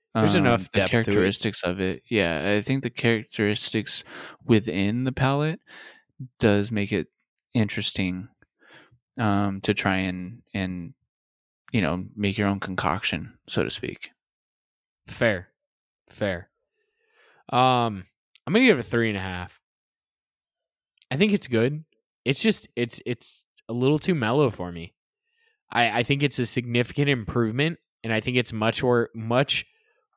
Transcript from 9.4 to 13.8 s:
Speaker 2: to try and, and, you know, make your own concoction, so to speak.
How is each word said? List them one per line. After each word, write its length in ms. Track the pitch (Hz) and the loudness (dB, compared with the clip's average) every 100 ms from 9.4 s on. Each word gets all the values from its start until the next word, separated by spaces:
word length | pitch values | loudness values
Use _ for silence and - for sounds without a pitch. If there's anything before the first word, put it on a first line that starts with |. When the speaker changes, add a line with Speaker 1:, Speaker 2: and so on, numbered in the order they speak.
| 101 98 | 0 -2
Speaker 2:
to 120 | - | -2
try 240 | 101 101 95 | 0 0 0
and, 440 | 95 90 90 120 _ | -2 -4 -10 -14 _
and, 400 | 101 92 90 87 - _ _ _ _ _ _ _ | -6 -4 -6 -10 -16 _ _ _ _ _ _ _
you 100 | 117 | 0
know, 240 | 80 90 95 - | 0 -2 -6 -2
make 220 | 101 101 | -2 2
your 100 | 101 | 0
own 120 | 98 | 0
concoction, 800 | - 92 82 92 - 85 78 - - | -4 -2 0 0 -2 -6 -8 -16 -6
so 160 | - | -2
to 60 | 60 | -2
speak. 380 | - | -4